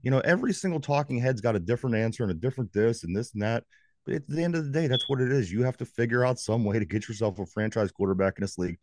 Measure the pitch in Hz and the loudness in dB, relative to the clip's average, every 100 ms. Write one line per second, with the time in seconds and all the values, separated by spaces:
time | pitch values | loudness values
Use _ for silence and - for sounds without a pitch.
0 | 123 135 - 180 254 196 190 160 143 143 | 2 2 4 2 2 -2 -2 -4 0 0
1 | 143 123 127 123 117 107 87 120 131 110 | 0 0 0 0 2 0 0 -2 0 0
2 | 113 107 107 82 117 131 104 104 113 117 | 0 0 -2 -2 -2 -4 -4 2 2 2
3 | 85 95 120 104 104 117 - _ _ _ | -2 -4 -4 -2 -2 -2 -4 _ _ _
4 | - 156 143 147 170 165 151 147 160 127 | -4 -4 -4 -2 -2 -2 -2 0 2 0
5 | - 135 127 139 95 101 127 - 120 - | 0 0 2 2 0 0 0 -2 -8 -2
6 | 117 120 123 123 - 113 104 110 101 107 | 0 4 2 0 0 0 2 0 0 -4
7 | - 107 110 92 92 - 107 110 98 - | -4 -2 -2 -2 -6 -2 -2 0 -2 0
8 | 98 95 95 - 98 - 90 85 | 0 2 2 0 -6 -2 -4 -4